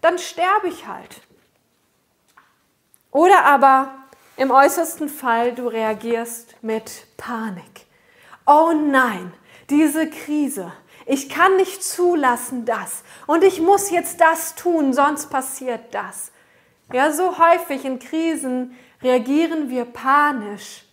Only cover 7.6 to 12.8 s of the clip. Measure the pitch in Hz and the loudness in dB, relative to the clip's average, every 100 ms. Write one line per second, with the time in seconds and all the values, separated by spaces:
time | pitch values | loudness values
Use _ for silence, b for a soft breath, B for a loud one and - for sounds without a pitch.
7.6 | - - _ b b b b b - 294 | -16 -20 _ b b b b b 4 6
8.6 | 330 320 302 269 247 190 180 - b b | 6 2 2 2 2 -2 -12 -18 b b
9.6 | b 285 311 294 311 - - 302 285 - | b 2 2 2 -4 -6 -6 -4 -4 -6
10.6 | 175 165 b b b 269 - 285 359 381 | -12 -16 b b b -4 -4 0 2 4
11.6 | 370 - - - 359 349 269 240 - 254 | 0 -4 -10 -2 0 2 0 -2 -6 -8
12.6 | 226 220 | -6 -6